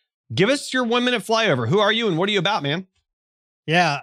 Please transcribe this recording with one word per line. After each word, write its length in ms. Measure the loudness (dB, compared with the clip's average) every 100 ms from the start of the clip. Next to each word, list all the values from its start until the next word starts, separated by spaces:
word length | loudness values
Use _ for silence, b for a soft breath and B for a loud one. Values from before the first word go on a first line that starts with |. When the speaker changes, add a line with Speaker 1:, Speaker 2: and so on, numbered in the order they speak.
| _ _ _
Speaker 1:
Give 160 | 0 2
us 240 | 0 -2
your 100 | -4
one 200 | 0 0
minute 180 | 0 -2
flyover. 440 | 0 0 2 0 0
Who 120 | 2
are 120 | 2
you 160 | 2 0
and 100 | 0
what 100 | 0
are 40 |
you 60 | 0
about, 240 | 0 -2
man? 240 | -2 -4 -8 _ _ _ _ _ _ _
Speaker 2:
Yeah. 360 | -2 0 2 -2